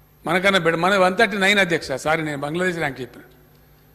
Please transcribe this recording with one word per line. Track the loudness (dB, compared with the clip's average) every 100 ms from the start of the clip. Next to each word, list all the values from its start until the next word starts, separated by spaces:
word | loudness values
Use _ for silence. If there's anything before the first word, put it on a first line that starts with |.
| _ _
మనకన్నా | -4 0 2 2
బెడ-, | 2 2
మన | 2 4
వన్ | 2 2
థర్టీ | 0 2
నైన్ | 2 2
అధ్యక్ష, | 2 -2 -4 -4 -2
సారీ | -2 -2
నేను | -6 -6
బంగ్లాదేశ్ | -4 -4 -4
ర్యాంక్ | -6 -8
చెప్పిన. | -14 -16 -20 -20 _ _ _ _ _